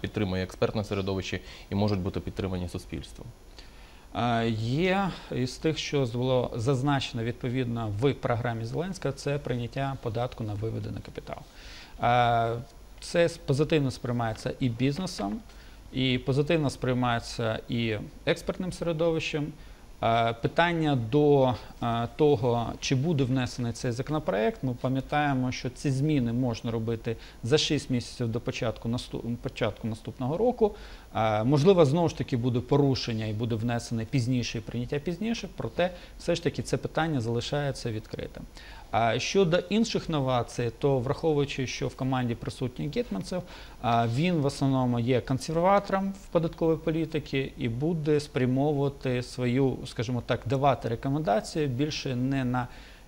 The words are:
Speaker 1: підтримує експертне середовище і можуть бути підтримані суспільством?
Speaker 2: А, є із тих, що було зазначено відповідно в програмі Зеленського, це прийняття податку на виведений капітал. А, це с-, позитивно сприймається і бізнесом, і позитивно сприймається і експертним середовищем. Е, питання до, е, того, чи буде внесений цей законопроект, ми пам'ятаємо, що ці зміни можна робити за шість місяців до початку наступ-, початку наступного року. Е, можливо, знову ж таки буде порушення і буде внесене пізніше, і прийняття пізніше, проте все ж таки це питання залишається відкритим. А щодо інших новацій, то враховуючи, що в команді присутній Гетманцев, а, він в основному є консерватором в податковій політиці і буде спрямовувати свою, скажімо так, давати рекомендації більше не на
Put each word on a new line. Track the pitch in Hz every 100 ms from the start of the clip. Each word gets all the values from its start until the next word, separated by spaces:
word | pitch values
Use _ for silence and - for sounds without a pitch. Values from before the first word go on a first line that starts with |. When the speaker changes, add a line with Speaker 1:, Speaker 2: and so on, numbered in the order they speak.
Speaker 1:
підтримує | 98 - 104 92
експертне | 92 - - 113
середовище | 98 101 95 95 - 92 - - -
і | 98
можуть | 104 101
бути | 92 90
підтримані | - - 92 92 87
суспільством? | 90 - 80 - - - - - - - - - - -
Speaker 2:
А, | - 120 117 117 110
є | 113 135 185 190 196 - - 127
із | 127 -
тих, | 160 151
що | - 143 131
було | 120 131 127 120 120
зазначено | 113 135 139 139 - 120
відповідно | 113 120 127 127 120 117 110 101
в | 139
програмі | 123 127 117 123 113 113
Зеленського, | 135 180 180 143
це | 135 143 147
прийняття | 143 123 120 - 139 135
податку | 120 110 123 -
на | 110
виведений | 104 113 110 107 -
капітал. | - - - - - - - - - -
А, | 113 123 120 117 117 117 127 - - -
це | - 175 170
с-, | - -
позитивно | 135 151 160 139
сприймається | - 123 120 113 107 123 -
і | 131
бізнесом, | 117 131 143 185 - 98 233 - - - - -
і | 131 131 127
позитивно | 127 135 147 170 139
сприймається | - 123 127 123 117 - - 117 110 -
і | 120 117 104 - - -
експертним | 165 - 180 185
середовищем. | - 170 160 170 160 - 156 151 - - - - -
Е, | 113 117 117
питання | 117 135 - 170 170 156 135 110
до, | 147 147 143 131 120 - -
е, | 120 117 117 -
того, | 151 143 123 117 117 -
чи | - 135
буде | 151 151
внесений | 127 131 123 - 120
цей | 113 131
законопроект, | 117 135 151 151 190 226 220
ми | 131 120
пам'ятаємо, | 131 131 - 147 147 131 127
що | 123 131
ці | - 151
зміни | 131 147 147 117
можна | 117 127 110 120
робити | 117 113 113 - 110 - -
за | 113 151
шість | - 147 -
місяців | 127 - - 120
до | 110
початку | - - 117 - 117
наступ-, | 120 - 131 113 120
початку | 127 - 113 101 117
наступного | 110 - - 127 160
року. | 247 247 208 - - - - 104
Е, | 110 107
можливо, | 113 143 160 185 147
знову | 160 165
ж | -
таки | 135 127
буде | 123 120
порушення | - 139 139 127 - 110 107
і |
буде | 107 117 117
внесене | 120 117 - 113 110
пізніше, | 143 120 127 113 123
і |
прийняття | - 117 120 143
пізніше, | 147 170 220 226 - -
проте | 120 - 180 180 - -
все | - 170
ж |
таки | 151 -
це | 120 139
питання | - - 165 147
залишається | 113 117 - 147 143 131 -
відкритим. | 110 - 151 - - - - - - -
А | 104 113 117
щодо | - 190 185 175
інших | - 208 226 190 -
новацій, | 156 131 123 120 - 117 -
то | 143 135
враховуючи, | 120 147 165 147 139 - 127
що | - 131
в | -
команді | 131 131 123 117
присутній | - - 127 - 151 226
Гетманцев, | 240 196 - 180 180 - - -
а, | 117 117 117
він | 120 175
в | 170 139
основному | 139 135 131 123 120
є | 117 127
консерватором | - 131 - 160 180 202 202 190 196 196
в | -
податковій | 175 165 - 165 156
політиці | 160 160 156 156 143 135 135 -
і | 131
буде | 117 151 170 151 151
спрямовувати | 147 131 127 127 147 143 139 139 135 123
свою, | 123 - 123 123 135 120 -
скажімо | - 120 123 -
так, | 123 -
давати | 135 139 127 113
рекомендації | 117 135 143 156 208 208 165 147
більше | 120 151 - 139 123
не | 127 139 123
на | 123 120 - - -